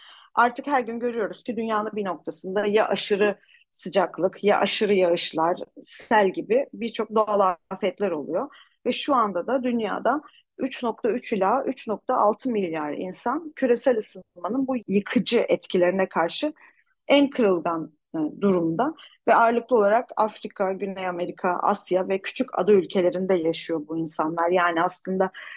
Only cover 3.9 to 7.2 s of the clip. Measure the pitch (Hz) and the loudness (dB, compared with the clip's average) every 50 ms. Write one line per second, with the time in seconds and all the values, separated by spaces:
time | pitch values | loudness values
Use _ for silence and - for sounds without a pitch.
3.9 | - 190 175 165 - - 160 185 180 - - 202 202 - - 202 - - 220 196 | 0 0 0 0 0 -2 -2 -2 -2 0 2 2 2 4 2 0 0 0 0 2
4.9 | 208 190 185 170 170 175 - - - 160 160 170 180 - - - _ - - - | 4 4 4 4 2 2 -2 -2 -2 0 0 0 0 -2 -6 -12 _ -20 -20 -20
5.9 | - - - - 240 214 202 190 - 170 160 170 214 262 277 - - 202 220 233 | -18 -12 -4 2 4 4 4 4 2 -2 -2 0 0 0 0 -2 -6 -8 -8 -6
6.9 | 220 - 214 - 214 220 | -6 -6 -6 -2 0 0